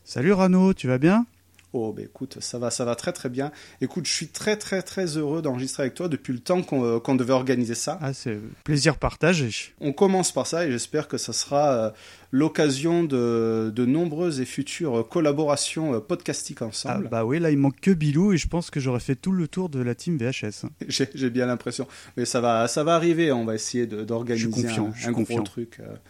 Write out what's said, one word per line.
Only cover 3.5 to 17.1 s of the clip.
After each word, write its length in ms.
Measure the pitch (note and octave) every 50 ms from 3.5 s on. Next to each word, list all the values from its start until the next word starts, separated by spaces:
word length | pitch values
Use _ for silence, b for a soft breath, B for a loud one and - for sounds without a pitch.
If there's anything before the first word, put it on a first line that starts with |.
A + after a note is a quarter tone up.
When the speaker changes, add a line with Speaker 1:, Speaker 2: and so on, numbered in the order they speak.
| B B B B B B
Speaker 2:
Écoute, 240 | C3 - - D3+ C#3
je 60 | -
suis 160 | - - E3 -
très, 280 | - - - G#3+ G#3+
très, 240 | G#3 - - G3+ F#3
très 380 | F3+ - - G3 F#3 E3 D3 D#3
heureux 240 | D3+ C#3+ D3+ E3
d'enregistrer 400 | D#3+ C#3+ B2+ B2 C3 C3 - -
avec 120 | C#3 B2 -
toi 140 | - F3 F3+
depuis 240 | C#3+ - - -
le 60 | B2+ A#2+
temps 240 | - - F3+ F#3
qu'on, 220 | - - D3+ C3 A#2+
euh, 140 | A#2 A#2 A#2
qu'on 160 | - - C3
devait 180 | B2+ B2 A#2 C3
organiser 400 | B2+ C3 C3 B2+ B2 A#2+ A2+ A#2
ça. 240 | - - D3 E3 F#3
Speaker 1:
Ah, 140 | D#3 C3+ C#3
c'est 240 | - - B2 G#2+ G#2 A2 A2+ - - -
plaisir 320 | - D3+ C#3+ B2+ D#3+ B2+
partagé. 540 | - C#3+ B2 - - D3+ E3 F#3 D#3+ C3 A2 - - - - _ -
Speaker 2:
On 120 | D#3+ D3
commence 400 | C3+ - G3+ F#3+ F#3+ F#3 E3+ -
par 140 | - C#3+ B2
ça 180 | - D#3+ E3 F3
et 60 | D3
j'espère 360 | A#2+ A#2 - - - D3+ D3
que 120 | - C#3+ A#2+
ça 160 | - - A2+
sera, 380 | - - - C#3+ C#3+ D3+ C#3+
euh, 180 | C3 A2+ A2 G#2+ - B B B B B B B
l'occasion 760 | C3 C3 D3+ D#3 - - D#3 D3 C3 C3+ D3+ E3 E3+ E3+ E3+
de, 640 | D3+ C3+ B2 A#2+ A#2 A#2 A#2 A2+ A2+ A2+ A2 A2 A2 G#2
de 100 | B2 B2
nombreuses 560 | B2 C#3 D#3+ F3 E3+ D3 D#3+ F3+ F3 D3 C3
et 60 | B2+
futures 600 | - - - C#3 - - - F3 C#3+ A#2 A2+ A2+
collaborations, 840 | - - F3 D#3+ D3 C#3+ D3+ D#3 D3 C#3+ C#3 - - - D#3+ D#3+ D3+
euh, 80 | B2 G#2+
podcastiques 640 | - - F3 E3+ - - C3+ - - - D3 -
ensemble. 440 | A#2+ A2 G#2 - - B2+ B2 G3+ F#3
Speaker 1:
Ah, 20 | A#2